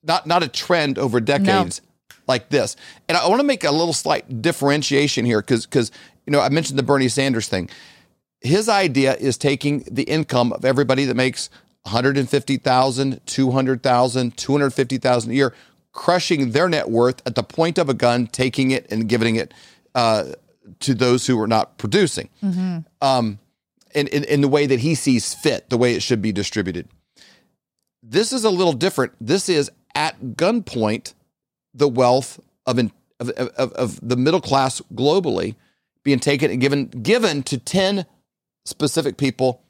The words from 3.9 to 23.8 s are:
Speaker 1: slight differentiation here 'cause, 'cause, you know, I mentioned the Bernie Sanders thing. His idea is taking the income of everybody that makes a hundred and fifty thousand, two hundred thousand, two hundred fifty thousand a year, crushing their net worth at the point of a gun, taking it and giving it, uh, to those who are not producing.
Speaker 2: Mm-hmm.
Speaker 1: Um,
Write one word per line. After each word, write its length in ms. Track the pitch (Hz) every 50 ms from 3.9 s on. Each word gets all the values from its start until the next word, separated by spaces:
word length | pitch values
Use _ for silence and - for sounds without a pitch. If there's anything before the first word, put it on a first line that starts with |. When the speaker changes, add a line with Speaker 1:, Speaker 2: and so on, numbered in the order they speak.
| 160
Speaker 1:
slight 500 | - - - 156 - - - 131 113 113
differentiation 840 | 170 - - 139 139 143 156 143 - 139 139 147 143 - - 113
here 160 | 120 117 107
'cause, 260 | 101 - 131 117 117
'cause, 260 | - - 135 117 110 - - - - _ _ _
you 60 | - 147
know, 80 | 143
I 80 | 104 -
mentioned 280 | 135 160 160 160 139
the 60 | 135 131
Bernie 260 | 117 143 139 131 127
Sanders 380 | - 143 135 139 127 113 107
thing. 240 | - - 92 87 - - - - - - _ _ _ _ _ _ _ _ _
His 280 | - 117 151 196 220 220
idea 460 | 220 202 185 170 127 135 135 131 131
is 240 | - 110 135 123 -
taking 460 | - 143 143 139 - 147 147 139 - -
the 140 | - 110 127
income 500 | - 147 156 151 - - 123 120 120 -
of 120 | - -
everybody 400 | 127 135 127 143 117 135 131 143
that 100 | 131 120
makes 340 | 117 127 131 - - - - _ - _ _ _ _ _
a 60 | -
hundred 280 | 107 117 123 135 139 139
and 100 | 135 120
fifty 280 | - 139 131 - 139
thousand, 640 | 127 _ 139 127 127 131 135 127 123 135 135 131 - _
two 280 | - - - 135 131 123
hundred 320 | 135 131 131 131 123 -
thousand, 520 | 135 123 123 127 127 117 131 127 120 -
two 140 | - - -
hundred 200 | 135 147 143 139
fifty 280 | 127 - 135 120 135 127
thousand 320 | - 131 123 120 113 123
a 40 | 117
year, 200 | 135 139 123 - - - _ _ _ _ _ _
crushing 580 | - - - 175 180 - - 180 147 135 123
their 180 | 113 143 175 185
net 220 | 165 151 - -
worth 320 | 117 117 117 123 131 - -
at 100 | - 110
the 80 | - 110
point 340 | - - - 160 170 165 190
of 100 | 170 135
a 60 | 135
gun, 320 | 110 - 120 120 123 123
taking 460 | 107 - - 127 131 - - 135 131 131
it 120 | 127 - -
and 180 | 104 110 113 107
giving 280 | 117 120 113 117 110
it, 180 | 113 80 - - - - - _ _ _ _ _
uh, 300 | 127 120 113 110 107 80 65 78 - _ _ _ _ _ 101 92 _
to 140 | - - 131
those 340 | 104 127 123 123 127 - -
who 120 | 127 110
are 60 | 107 104
not 300 | 113 110 - - _ _
producing. 500 | - 107 101 202 - 151 - - - - _ _ -
Speaker 2:
Mm-hmm. 360 | 196 180 180 185 185 175 165 160 _ _ _
Speaker 1:
Um, 380 | 143 135 135 127 117 110 104 104 _ _ _ _ _ _ _ _